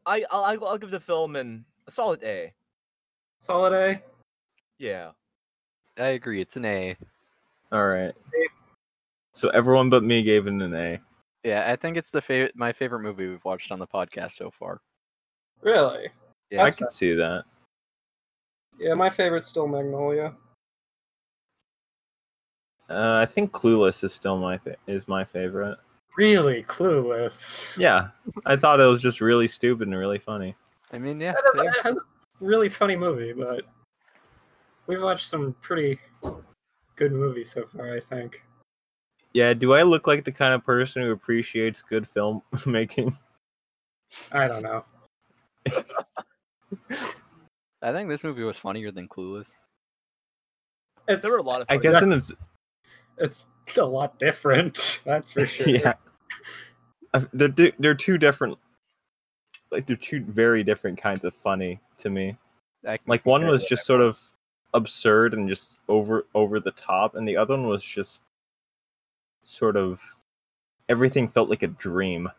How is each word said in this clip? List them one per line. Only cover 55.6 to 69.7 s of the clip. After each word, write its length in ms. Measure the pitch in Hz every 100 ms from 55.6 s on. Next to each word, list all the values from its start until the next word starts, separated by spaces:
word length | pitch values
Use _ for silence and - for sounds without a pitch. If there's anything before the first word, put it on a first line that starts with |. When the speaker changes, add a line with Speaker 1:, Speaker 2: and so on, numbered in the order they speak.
| 135
Speaker 4:
<laughs> 20 |
Yeah. 240 | 123 120 - _ _ _ - - - - _ _ _ -
Uh, 100 | 135 131
they're 160 | 127 143
di-, 240 | 139 175 -
they're 140 | 147 143
two 220 | - 180
different, 400 | 151 139 120 - _ _ _ _ _ _ _ _ _ - _
like, 140 | 82 135
they're 100 | 117
two 260 | - 147 101
very 380 | 104 117 113 104
different 360 | 104 98 90
kinds 220 | 104 95
of 100 | 90
funny 460 | - 98 95 92 90 _ _
to 120 | 104
me. 260 | 98 95 110 _ _ _ _ -
Speaker 3:
I 120 | 110
can 80 | -
Speaker 4:
Like, 180 | 120 -
one 160 | 139
Speaker 3:
compare 100 | 165
Speaker 4:
was 80 | 135
Speaker 3:
that. 80 | -
Speaker 4:
just 160 | 123 -
sort 160 | 127
of 180 | 117 110 - _ _ _ _
absurd 600 | 117 110 - 113 107 113
and 140 | 110 98
just 320 | 98 - _ -
over, 380 | 107 104 110 - 107
over 240 | 104 107
the 120 | 98
top, 440 | - - 95 107 -
and 100 | 110
the 120 | 92
other 160 | 110 135
one 120 | 120
was 140 | 101
just 360 | - - 95 - _ _ _ _ _ _ _ _ _ _ _ _
sort 340 | - - 110